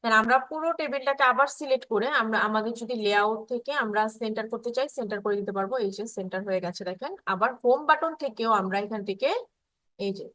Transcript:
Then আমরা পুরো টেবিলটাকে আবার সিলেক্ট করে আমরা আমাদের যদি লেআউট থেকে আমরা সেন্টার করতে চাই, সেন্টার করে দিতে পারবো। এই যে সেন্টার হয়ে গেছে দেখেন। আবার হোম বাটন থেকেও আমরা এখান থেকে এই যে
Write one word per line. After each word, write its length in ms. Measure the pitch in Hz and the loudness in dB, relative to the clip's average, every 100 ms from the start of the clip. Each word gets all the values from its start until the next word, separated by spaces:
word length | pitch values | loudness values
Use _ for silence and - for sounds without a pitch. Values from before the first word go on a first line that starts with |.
Then 100 | 233 220 | 6 4
আমরা 160 | 220 262 - | 6 4 4
পুরো 180 | 311 330 330 | -2 -2 -2
টেবিলটাকে 440 | 302 269 262 277 269 | -2 -2 -2 4 4
আবার 160 | 254 277 - | 4 2 0
সিলেক্ট 280 | 285 262 - | -2 -2 0
করে 140 | 208 240 294 | 0 2 0
আমরা 160 | 226 214 214 | 2 0 2
আমাদের 240 | 220 220 233 | 0 -2 -6
যদি 140 | 233 240 | -6 -2
লেআউট 360 | 208 202 208 220 220 | 2 4 2 0 -4
থেকে 200 | 240 240 294 | -6 -2 -2
আমরা 180 | 226 208 214 220 | 0 0 0 -2
সেন্টার 260 | 220 220 220 | -4 -4 -4
করতে 180 | 226 240 240 | -6 -4 -2
চাই, 120 | 285 - | -2 -4
সেন্টার 220 | 214 208 | -4 -4
করে 100 | 208 202 | -2 -2
দিতে 120 | 202 196 | -2 -2
পারবো। 160 | 196 254 | -2 -2
এই 60 | 202 196 | -2 -4
যে 80 | 226 - | -8 -6
সেন্টার 240 | 185 190 202 | -6 -6 -2
হয়ে 120 | 185 | -2
গেছে 180 | 180 180 185 | -2 -6 -8
দেখেন। 220 | 185 285 381 - | -8 -10 -8 -6
আবার 180 | 190 226 247 | 0 0 2
হোম 180 | 240 262 302 | 2 4 4
বাটন 240 | 302 320 320 | 2 2 -4
থেকেও 280 | 277 220 226 208 | -8 -4 2 2
আমরা 160 | 190 196 208 | 2 -2 -2
এখান 160 | 214 196 | -6 -6
থেকে 180 | 196 269 453 480 _ _ _ _ _ | -2 0 0 -4 _ _ _ _ _
এই 140 | 196 196 | -4 -4
যে 60 | - | -10